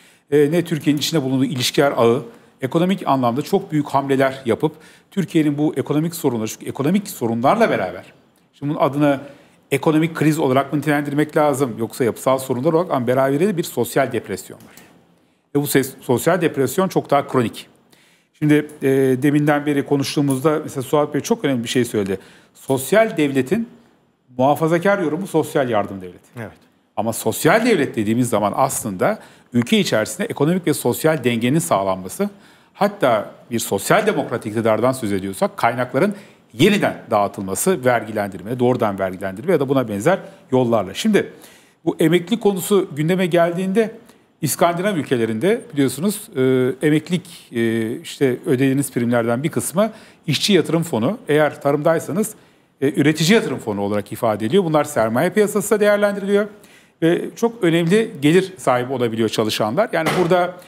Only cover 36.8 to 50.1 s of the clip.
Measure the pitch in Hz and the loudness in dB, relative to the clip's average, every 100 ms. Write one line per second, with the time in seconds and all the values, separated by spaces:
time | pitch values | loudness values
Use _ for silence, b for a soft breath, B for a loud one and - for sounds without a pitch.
36.8 | 120 92 - 110 101 - 98 95 - 185 | 0 -4 -2 0 0 -2 -6 -2 0 0
37.8 | 127 120 110 107 101 95 92 123 123 127 | 2 0 -2 -6 -6 -6 -10 -2 0 2
38.8 | 113 95 95 92 98 95 143 165 131 135 | 0 -2 -4 -4 -8 -8 -2 0 2 0
39.8 | 120 101 123 185 B B B 127 123 117 | 0 -2 0 0 B B B 0 2 0
40.8 | 92 95 220 190 - - B B B B | -2 -4 0 0 0 -10 B B B B
41.8 | 160 - 165 170 170 226 208 190 - 202 | -6 0 2 2 0 0 0 0 0 0
42.8 | 170 143 156 185 185 170 170 175 190 190 | 0 -2 -2 0 2 2 2 0 -2 0
43.8 | 214 - b b b _ 147 - 175 175 | 0 -4 b b b _ -6 0 0 2
44.8 | 190 185 131 127 113 110 160 233 - 143 | -2 -2 -2 0 0 0 0 -2 -4 0
45.8 | 135 - 190 208 - 139 131 131 127 - | 0 0 -4 -4 -8 0 2 2 0 0
46.8 | 156 151 151 175 - - - 123 117 113 | 2 0 0 -4 -6 -18 -10 -2 0 0
47.8 | 110 135 170 - 139 120 - 127 135 135 | -2 -6 -10 -2 0 0 0 2 2 2
48.8 | 139 - 117 120 117 120 156 - - 170 | -2 -2 0 0 0 -2 -2 -4 -4 -2
49.8 | 226 220 B | -2 -2 B